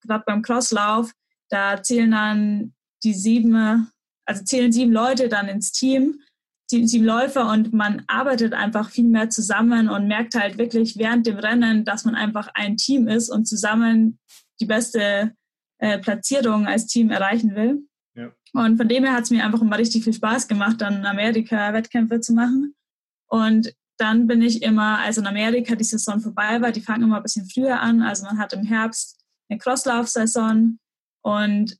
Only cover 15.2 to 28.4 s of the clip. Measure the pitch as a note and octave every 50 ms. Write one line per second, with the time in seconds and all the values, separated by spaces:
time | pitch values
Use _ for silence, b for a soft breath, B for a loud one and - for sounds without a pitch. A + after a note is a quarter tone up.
15.2 | G#3 A3 A3 _ _ _ _ _ _ _ _ _ - G#3+ G#3 G3 F#3+ - G3+ G3
16.2 | - - C4+ C#4+ B3 A#3 G#3+ G#3+ G#3 G3+ G3 G#3+ A3+ - - A#3+ A#3 A3 - -
17.2 | F#3+ G3 G#3 A#3 A3+ G#3+ G3 G#3 G#3+ A#3 C#4 C#4+ C#4+ _ _ _ _ _ _ A#3+
18.2 | A#3 A#3+ _ _ _ _ _ B3+ A#3 A3 A3+ A3+ B3 A3 A#3 C4 B3+ C4+ C4 A#3+
19.2 | A#3 A#3+ A#3+ A3+ G#3 G#3+ G#3+ A#3 A3+ A3 G#3 G#3 A#3 A3+ - A#3 A3+ A3+ A3 -
20.2 | - G#3+ A3+ C4 - - A3 G3+ G3+ G3+ A3+ - G#3+ G3+ G#3 G3 G3 G3+ G3 G3
21.2 | G#3 A3 A3+ A3 A3 - A3+ G#3+ G3+ G#3 G#3+ A3 A3+ - - B3 A3+ A3+ A#3 A#3
22.2 | A#3 - A#3 A3+ A#3 B3 B3 C4+ C#4 C#4+ C#4+ _ _ _ _ _ _ _ _ _
23.2 | _ _ - A3+ A3 A3 A3 A3 A3+ A3 - _ _ _ _ _ A3+ G#3+ A3 A3+
24.2 | A#3+ A3+ A#3+ A#3 A3+ A#3+ A3 - - A3 A3 G#3+ G#3 G#3+ G#3+ G#3 - G#3 A3+ A3+
25.2 | G3+ G3 G3+ G#3 G#3+ A3+ A#3 B3 A#3 A#3 A#3 G#3+ A3+ A3 - A3 - - G3+ G#3
26.2 | A3 A3 F3+ - G#3 G#3+ A3+ A#3+ A#3 A#3+ A3+ A3 - - A3 A3+ A#3 A3 G#3+ G#3
27.2 | G#3+ G#3+ - A3 F#3+ F#3+ - - B3+ C4+ B3+ - - A3+ A#3 A#3 A3+ A3+ G3+ G3
28.2 | G3 G3 G#3+ G#3+